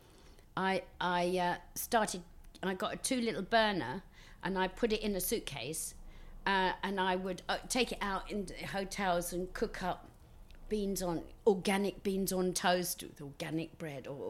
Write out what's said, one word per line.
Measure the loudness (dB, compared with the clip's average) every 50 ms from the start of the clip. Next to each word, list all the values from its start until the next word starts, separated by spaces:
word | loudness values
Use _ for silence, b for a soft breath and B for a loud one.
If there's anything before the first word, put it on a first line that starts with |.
| b b b b b b b b b b -2
I, | 0 2 2 2 0 -2 -4 -4 0
I, | 0 2 4 4 4 4 4 4
uh, | 2 2 2 0 -4 -10 -10
started, | -8 -2 2 4 4 4 2 -2 -6 -8 -12 -18 -20 -20 -18 -8 -4
I | -2 -2 0
got | 0 -2 -2 -4
a |
two | -2 0 0 0 2
little | 2 0 0 -2
burner | 0 4 6 6 6 6 4 0 -2 -2 -4 -6 -8 -12 b b b b b b b
and | 0 2
I | 2 2 0
put | 0 2 2 2
it | 2 2
in | 0 0 0
a | 0
suitcase, | 0 0 0 -2 -2 -4 -6 -6 -6 -6 -6 -6 -6 -8 -10 -12 b b b b b b b b 0
uh, | 2 2 4 4 2 0 0 -2
and | -2 0 2
I | 2 2 2
would, | 0 0 -2 -4 -4 -2 -2
uh, | -2 -2 -2 0
take | 2 2 2 0
it | 0 -2
out | -2 -2 -2 -2 -4 -4
in | -4 -4 -4 -4 -6 -8 -6 -4
hotels | -4 -4 -4 -4 -2 0 2 2 2 2 2 0
and | -2 -4 -4 -4
cook | -2 -2 -2 -2 -2 -2
up | -2 -2 -2 -4 -6 -18 -20 -20 -20 -20 -20 -20 -18 -18 -18 -12 -6 -2
beans | 0 0 2 0 0 0
on, | 0 0 -2 -2 -4 -8 -4 2 6
organic | 6 6 6 6 4 4 4 4 2 0 -2
beans | -2 0 2 2 2 2
on | 2 2 2 2
toast | 2 2 4 4 4 4 2 -2 -4 -6
with | -8 -12 -12 -12
organic | -12 -12 -10 -8 -6 -2 -2 -2 -2 -4 -8 -8
bread | -8 -8 -8 -8 -8
or | -8 -8 -6 -6